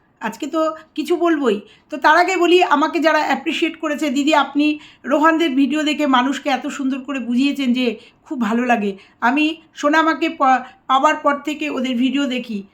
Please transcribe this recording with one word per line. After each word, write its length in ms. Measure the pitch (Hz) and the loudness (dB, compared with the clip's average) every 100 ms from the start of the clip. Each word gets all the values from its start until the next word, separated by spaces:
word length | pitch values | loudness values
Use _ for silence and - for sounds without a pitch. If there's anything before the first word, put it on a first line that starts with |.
| _ _ | _ _
আজকে 260 | 220 - 285 | -10 -8 -6
তো 280 | 320 311 311 - - | -2 -2 -4 -10 -8
কিছু 200 | 302 339 | -4 0
বলবোই। 460 | 339 311 262 202 - _ _ | 0 0 0 -2 -6 _ _
তো 80 | 302 | 0
তার 200 | 302 320 | 4 4
আগে 200 | 349 370 | 4 2
বলি, 260 | 349 359 | 4 4
আমাকে 360 | 349 285 311 330 | 4 2 2 2
যারা 180 | 311 311 | 2 2
অ্যাপ্রিশিয়েট 640 | 294 262 330 - 320 - | 0 -2 -4 -2 -4 -4
করেছে, 300 | 311 294 294 | -6 -4 -2
"দিদি, 260 | 269 285 302 | 0 2 2
আপনি 440 | 277 285 302 302 - _ 247 | 2 0 0 -2 -8 _ -2
রোহানদের 500 | 294 320 320 330 262 | 2 4 2 2 2
ভিডিও 280 | 269 302 | 0 0
দেখে 240 | 294 302 294 | -2 -2 2
মানুষকে 420 | 254 269 277 294 | 2 0 -2 -4
এত 180 | 254 294 | -4 -4
সুন্দর 320 | - 262 269 | -6 -4 -6
করে 200 | 294 269 | -6 -8
বুঝিয়েছেন 540 | 233 240 277 277 254 | -2 0 0 0 0
যে 260 | 247 247 214 - _ | 0 -2 -4 -12 _
খুব 180 | - 277 | -10 -4
ভালো 240 | 208 233 247 | -2 0 0
লাগে। 320 | 226 202 196 - _ | 0 -2 -6 -14 _
আমি 400 | 233 285 302 320 _ | -2 0 0 -4 _
সোনামাকে 560 | - 294 320 320 320 320 | -4 0 2 2 0 -4
পা-, 300 | 320 262 254 - - - | 0 2 2 -2 -12 0
পাওয়ার 280 | 262 302 302 | 2 2 2
পর 240 | 285 277 | 0 -2
থেকে 300 | 302 302 302 | -4 -6 -6
ওদের 280 | 262 254 240 | -4 -2 0
ভিডিও 280 | 262 277 277 | 0 0 -2
দেখি, 380 | 247 - 202 196 | -4 -6 -10 -10